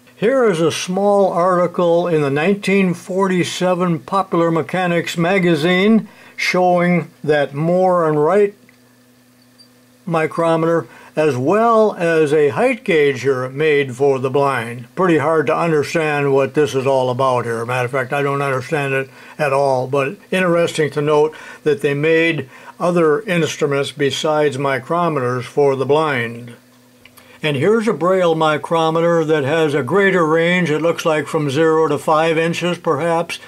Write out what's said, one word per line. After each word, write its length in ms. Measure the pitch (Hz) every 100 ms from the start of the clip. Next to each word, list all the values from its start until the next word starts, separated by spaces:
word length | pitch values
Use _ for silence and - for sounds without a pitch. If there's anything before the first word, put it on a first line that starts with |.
| _ -
Here 280 | 202 269
is 160 | 233 160
a 120 | 165
small 600 | - - 185 202 202 190
article 760 | 175 180 180 175 175 175 170 175
in 140 | 156
the 100 | 147
nineteen 640 | 139 170 202 190 196 190 170
forty-seven 1040 | - 185 196 185 147 - 180 180 180 160
Popular 500 | - 196 185 175 170
Mechanics 680 | 165 131 180 180 170 - -
magazine 920 | 170 196 175 160 160 180 202 220 - - - -
showing 760 | - 185 180 180 175 175 147 -
that 300 | 143 147 139
Moore 560 | 143 160 180 190 180 160
and 120 | 151
Wright 340 | 151 196 202 - _ _ _ _ _ _ _ _ _ _ _ _ _ _ -
micrometer, 840 | 165 160 - 165 165 165 165 165 - - -
as 220 | 156 123
well 560 | 135 202 233 226 214
as 400 | - 170 165 151
a 160 | 156 147
height 340 | 131 247 262
gauge 380 | - 165 147 127
here 260 | 127 131 127
made 460 | 135 156 143 139 120
for 220 | 143 135
the 100 | 131
blind. 640 | 139 139 131 113 120 120 -
Pretty 240 | 180 156
hard 280 | 139 160 143
to 80 | 160
understand 800 | 170 151 135 170 156 147 143
what 220 | 135 135 143
this 180 | 143
is 140 | 139 127
all 220 | 135 127
about 360 | 123 135 123 117
here. 200 | 113 117
Matter 200 | 127 123
of 60 |
fact, 200 | 135 127
I 120 | 143
don't 180 | 143 139
understand 520 | 139 131 127 160 139
it 160 | 135 131 - - -
at 160 | 151
all, 340 | 135 139 131 127
but 300 | 139 139 202 -
interesting 580 | 185 185 170 170 - 147
to 100 | 147
note 340 | 147 151 151 - - -
that 180 | 151 143
they 120 | 147
made 560 | 143 156 165 165 156 127 - - -
other 420 | 175 175 160 147
instruments 680 | 202 175 151 - 151 139 139
besides 680 | - 139 127 160 151 151 127
micrometers 840 | 143 131 123 170 170 147 123 127
for 320 | 123 - 143 135
the 100 | 127
blind. 680 | 147 156 131 117 117 120 117 _ _ _ _ - - - -
And 120 | 151 139
here's 320 | 165 226 220
a 60 |
Braille 420 | 160 170 190 175 160
micrometer 880 | 156 151 - 165 160 165 170 170
that 200 | 156 156
has 300 | 135 165 156
a 100 | 143
greater 420 | 127 180 196 180 160
range, 460 | 160 170 180 165
it 100 | 151
looks 240 | 160 170 170
like 220 | 156 139
from 240 | 160 147
zero 360 | 135 160 160 160
to 100 | 147
five 400 | 156 156 165 160
inches 420 | 165 165 170 175
perhaps, 600 | 170 143 170 165 175 -